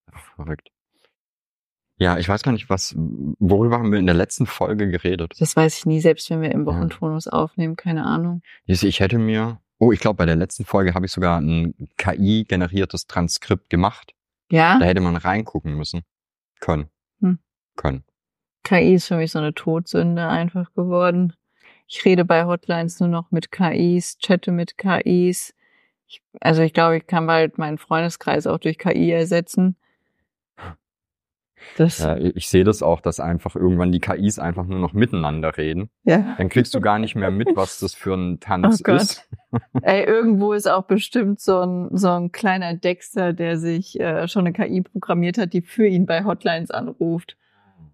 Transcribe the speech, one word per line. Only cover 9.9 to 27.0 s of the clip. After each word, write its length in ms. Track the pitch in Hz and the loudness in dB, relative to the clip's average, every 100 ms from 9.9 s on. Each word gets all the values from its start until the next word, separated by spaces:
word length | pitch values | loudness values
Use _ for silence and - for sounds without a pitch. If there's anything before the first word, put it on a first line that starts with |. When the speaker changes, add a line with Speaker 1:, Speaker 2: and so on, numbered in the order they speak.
Speaker 1:
ich 60 | 101 | 6
glaub, 180 | 113 98 | 2 2
bei 80 | 82 | 2
der 100 | 82 | 2
letzten 280 | 92 - 104 | 0 -6 -2
Folge 280 | 101 95 | 2 2
habe 120 | 90 92 | 0 -4
ich 60 | |
sogar 280 | - 90 85 | -2 0 2
ein 340 | 76 82 85 - 71 - | 0 0 -2 -6 -12 -6
K-I-generiertes 1080 | 95 87 101 110 107 92 87 98 92 87 - | -4 2 2 2 0 -2 0 -2 -2 -6 -6
Transkript 640 | 92 85 - - 98 - | -4 -2 -4 -2 -4 0
gemacht. 440 | 87 95 - - _ _ _ - | 0 0 -2 -16 _ _ _ 0
Speaker 2:
Ja? 300 | 165 165 180 | 4 6 6
Speaker 1:
Da 60 | 170 | 4
hätte 160 | - | 4
man 140 | 90 85 | 2 0
reingucken 580 | 90 101 110 - 80 76 | -2 -2 -4 -8 -6 -6
müssen. 260 | 76 87 - _ _ _ _ _ | -6 -10 -12 _ _ _ _ _
Können. 300 | - 80 73 _ _ _ | -2 -2 -4 _ _ _
Speaker 2:
Hm. 180 | 185 180 _ _ _ - | 0 0 _ _ _ -4
Speaker 1:
Können. 280 | - 67 - _ _ _ _ _ | -4 -4 -10 _ _ _ _ _
Speaker 2:
K 160 | - 180 | 0 4
I 140 | 165 | 6
ist 140 | 185 - | 4 2
für 100 | 170 | -2
mich 140 | 160 | -2
so 80 | 160 | -4
eine 140 | 151 | -4
Todsünde 720 | - - 165 175 175 170 170 165 | -4 -2 -4 -2 -2 0 -2 -2
einfach 460 | 165 170 185 175 | -2 -2 -4 -6
geworden. 600 | - 180 175 180 175 180 - _ _ - _ - | -4 -2 0 2 2 0 -4 _ _ -20 _ -16
Ich 180 | - 196 | 0 4
rede 180 | 180 | 4
bei 220 | 175 165 175 | 4 2 2
Hotlines 540 | 175 - 170 170 - | -2 -4 -4 -2 0
nur 80 | 175 | 0
noch 200 | 170 165 | 0 -2
mit 200 | 165 - | -4 -4
K 200 | - 175 | -2 0
Is, 440 | - 175 175 - - | 2 2 2 -2 -6
chatte 320 | - 180 - | 0 0 0
mit 240 | 175 170 - | -2 -4 -4
K 220 | 190 170 | -2 0
Is. 540 | - 180 180 180 - _ _ _ _ _ _ | 2 2 2 -2 -8 _ _ _ _ _ _
Ich, 140 | - _ - | -20 _ -2
also 220 | - 160 | 2 4
ich 120 | 160 | 2
glaube, 240 | 170 165 | 2 2
ich 100 | 165 | 2